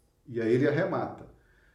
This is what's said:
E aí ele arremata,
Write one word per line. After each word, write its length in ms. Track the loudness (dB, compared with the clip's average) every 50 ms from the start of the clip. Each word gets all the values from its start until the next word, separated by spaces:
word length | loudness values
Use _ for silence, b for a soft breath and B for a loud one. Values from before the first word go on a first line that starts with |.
| _ _ _ _ _
E 160 | -10 -6 -2
aí 140 | 0 2 4
ele 140 | 4 4 2
arremata, 580 | 2 2 0 0 -2 -4 -4 -6 -8 -12 -16 -20 b b b b b b b b